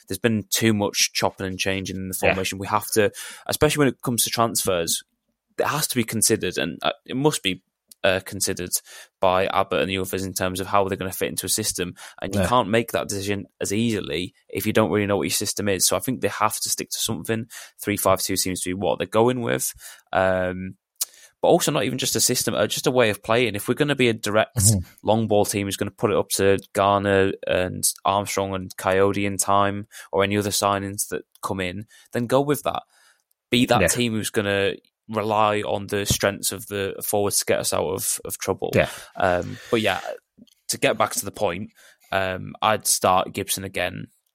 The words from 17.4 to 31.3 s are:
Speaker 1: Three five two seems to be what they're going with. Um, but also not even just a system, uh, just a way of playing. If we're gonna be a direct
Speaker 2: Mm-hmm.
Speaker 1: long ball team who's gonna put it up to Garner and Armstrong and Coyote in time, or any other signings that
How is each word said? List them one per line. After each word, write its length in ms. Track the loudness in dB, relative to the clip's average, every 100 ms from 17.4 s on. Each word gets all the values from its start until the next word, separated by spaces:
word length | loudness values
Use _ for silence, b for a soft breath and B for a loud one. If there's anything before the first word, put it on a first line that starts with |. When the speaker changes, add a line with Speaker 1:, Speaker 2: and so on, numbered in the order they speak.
| -6 B B B
Speaker 1:
Three 200 | -4 0
five 240 | 2 2
two 140 | 0 -2
seems 240 | -2 -2
to 80 | -4
be 20 |
what 240 | -2 -2 -2
they're 100 | 0
going 360 | 2 4 2
with. 320 | -2 -2 -4 -8 B B B
Um, 640 | 0 2 2 -2 -4 -8 -12 _ -10 B B B B
but 60 | 4
also 220 | 4 4
not 120 | 0
even 140 | -2 -2
just 180 | -2 0
a 40 |
system, 340 | 0 0 0
uh, 120 | 0 0
just 200 | 0 0
a 40 |
way 200 | 4 4
of 120 | 2
playing. 320 | 0 2 2
If 140 | -2 -2
we're 60 |
gonna 200 | 0 0
be 140 | 2 2
a 60 |
direct 420 | 2 0 2 2 4
Speaker 2:
Mm-hmm. 220 | 4 4 B B 0
Speaker 1:
long 220 | 2 4
ball 160 | 2
team 220 | 2 0 -2
who's 100 | -4
gonna 140 | -6
put 200 | -2 0
it 60 | 2
up 140 | 0 2
to 200 | 2 2 0
Garner 600 | 2 4 4 4 2 2 0 -2
and 380 | 0 0 -2 -4 -2 0
Armstrong 480 | 0 0 -2 -2
and 200 | -4 -8 -4
Coyote 480 | 2 4 4 2 -2
in 100 | -2
time, 500 | 2 2 2 -2 -10 B B
or 140 | 0
any 140 | 2 2
other 100 | 0
signings 600 | 0 2 0 -2 -6 -6
that 180 | -8 -10